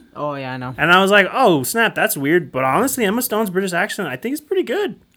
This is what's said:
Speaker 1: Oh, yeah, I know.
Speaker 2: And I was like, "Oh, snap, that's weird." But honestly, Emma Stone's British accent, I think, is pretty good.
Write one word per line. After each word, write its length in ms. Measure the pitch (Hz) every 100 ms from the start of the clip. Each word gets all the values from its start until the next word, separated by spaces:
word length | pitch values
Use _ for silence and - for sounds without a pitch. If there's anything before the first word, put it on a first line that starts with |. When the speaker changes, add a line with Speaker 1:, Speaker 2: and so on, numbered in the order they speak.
| -
Speaker 1:
Oh, 200 | - 147
yeah, 180 | 139 131
I 20 | 127
know. 180 | 127 120
Speaker 2:
And 120 | 156
I 120 | 180
was 80 | 190
like, 180 | 202 185
"Oh, 320 | 233 247 156
snap, 320 | 123 226 220
that's 220 | 151 202 -
weird." 340 | 143 175 139
But 140 | 127
honestly, 400 | 131 143 262 -
Emma 160 | 208 220
Stone's 300 | 247 214 220
British 240 | 175 196
accent, 340 | 170 208 - 170
I 80 | 131
think, 160 | 226
is 80 | 294
pretty 220 | - 381
good. 360 | 269 277 392 190 _